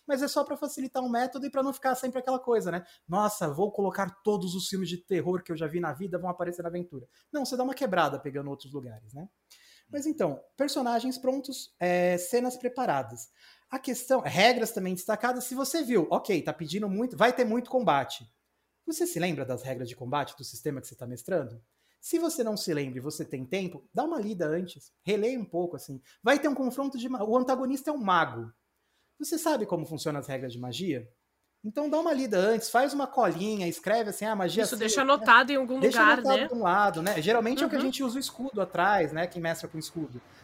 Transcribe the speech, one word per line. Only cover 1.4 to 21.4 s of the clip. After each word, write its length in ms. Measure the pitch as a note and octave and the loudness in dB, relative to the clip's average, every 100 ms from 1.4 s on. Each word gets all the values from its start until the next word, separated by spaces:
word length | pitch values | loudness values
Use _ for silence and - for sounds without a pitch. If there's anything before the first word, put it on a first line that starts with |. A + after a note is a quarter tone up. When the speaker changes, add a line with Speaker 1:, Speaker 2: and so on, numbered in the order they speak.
Speaker 1:
e 60 | C#4 | -4
pra 120 | C#4 | -2
não 120 | C4+ | -2
ficar 200 | C4 C4 B3+ | 0 -2 0
sempre 220 | B3+ B3 | -2 -4
aquela 200 | B3+ B3+ | -2 -2
coisa, 320 | B3 A3+ F3+ | 2 0 0
né? 120 | F3 - - - | -4 -8 -18 -2
"Nossa, 460 | F#3 G#3 - D#3+ | 2 2 0 -2
vou 180 | C#3+ G3+ | 0 0
colocar 520 | G3+ G3 G3 F#3 - | 0 -2 0 -4 -2
todos 300 | G#3+ G#3 F3+ | 0 0 -2
os 140 | F#3 - | -4 -4
filmes 200 | F#3+ F3 | -4 -4
de 80 | F3+ | -6
terror 460 | - F3+ D#3 F3+ | -2 -2 0 -4
que 100 | - | -4
eu 40 | D#3+ | -6
já 100 | D#3 | -4
vi 140 | F3 | -2
na 120 | E3 | -4
vida, 260 | C#3 F#3+ F3 | -4 -6 -4
vão 120 | F3+ | -4
aparecer 320 | F3 F3 F3 | -4 -6 -6
na 80 | E3+ | -6
aventura." 360 | F3 F3 C3+ - _ _ | -6 -8 -12 -16 _ _
Não, 140 | D4 | -6
você 140 | B3+ B3+ | -4 -2
dá 40 | |
uma 120 | B3+ | -2
quebrada 440 | B3+ B3+ F#3 D3 C#3 | -2 0 2 2 0
pegando 300 | C#3+ C#3 C#3+ | -6 -8 -8
outros 240 | C#3 C3+ | -10 -10
lugares, 400 | C#3 B2 A2 A2 | -10 -10 -16 -18
né? 160 | C3+ F#3 _ _ - - - _ | -16 -16 _ _ -20 -20 -20 _
Mas 160 | D4 | -4
então, 380 | D4 D#4 E3+ C3+ - - | -4 0 0 -2 -12 -2
personagens 600 | C#4+ D4 A#3+ A#3 B3+ B3+ | -2 0 0 0 0 -2
prontos, 560 | B3+ C4+ C4+ B3+ - _ | -2 -2 -4 -10 -14 _
é, 400 | F3+ F3+ F3+ F3+ | 2 4 4 2
cenas 380 | F3 A#3+ B3 B3 | 0 0 0 -2
preparadas. 720 | B3 B3+ A3+ C#3 A2+ A#2 - _ - - _ | -4 -2 0 0 -2 -10 -16 _ -20 -20 _
A 80 | C4+ | -8
questão, 420 | C4 A#3+ - C4 | -6 -6 0 0
regras 520 | C#3 C#3 A3+ B3 A3 | 2 6 6 6 0
também 220 | G3+ F#3 | -2 -4
destacadas, 500 | F3+ - G#3+ B3 B3 | -4 -2 0 0 -2
se 100 | - | -4
você 300 | C4 C4+ E4 | -4 -2 -2
viu, 240 | B3 A3 D#3 | 2 2 4
ok, 320 | F#3 - F3 | 0 2 0
tá 100 | D#3 | 0
pedindo 360 | D3 D#3 F#3+ G#3 | -6 -6 -4 -2
muito, 280 | F#3+ B3 D3 | -2 -2 4
vai 160 | A3+ | 4
ter 120 | B3+ | 4
muito 260 | A3+ A#3+ A#3+ | 2 0 0
combate. 560 | B3+ F#3+ C#3 B2 - A2+ _ _ _ _ _ | 2 4 2 0 -8 -14 _ _ _ _ _
Você 220 | - D#4+ F4 | -8 -4 -2
se 140 | E3+ | 0
lembra 240 | F3+ C#3+ | -2 -2
das 180 | B2+ B2 | -4 -6
regras 260 | C3+ B2 A#2+ | -6 -6 -8
de 60 | |
combate 420 | - B2 D3 C#3 - | -10 -4 -2 -2 -8
do 60 | |
sistema 380 | B2 A2+ D#3 C3+ | -14 -8 -6 -6
que 80 | - | -10
você 80 | A#2+ | -12
tá 100 | A#2+ | -12
mestrando? 560 | A#2+ - F3+ | -10 -4 -2